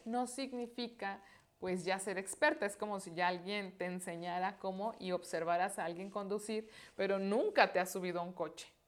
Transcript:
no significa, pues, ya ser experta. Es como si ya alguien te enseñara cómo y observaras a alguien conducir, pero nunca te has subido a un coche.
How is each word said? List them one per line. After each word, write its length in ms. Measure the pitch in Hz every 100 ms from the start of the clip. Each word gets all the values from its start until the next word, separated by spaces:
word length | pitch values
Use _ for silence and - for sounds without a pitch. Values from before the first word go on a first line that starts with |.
no 220 | 226 240 240
significa, 960 | 247 269 247 240 240 233 240 196 202 - - _ -
pues, 240 | 185 185
ya 160 | 170 190
ser 180 | 208 185
experta. 480 | 190 - 302 302 202
Es 100 | -
como 220 | 214 196
si 160 | 190
ya 140 | 165 180
alguien 480 | 180 175 208 190 185
te 60 |
enseñara 760 | 180 180 180 170 175 180 185 196
cómo 360 | 196 190 214 -
y 140 | 185
observaras 640 | 180 - 165 165 170 190 190
a 60 |
alguien 260 | 170 170 196
conducir, 580 | 208 196 202 202 214 220 - - -
pero 240 | 196 196
nunca 520 | 196 220 214 233 190
te 60 | 180
has 140 | 185
subido 280 | 190 180 175
a 40 |
un 80 | 175
coche. 340 | 180 156 - - _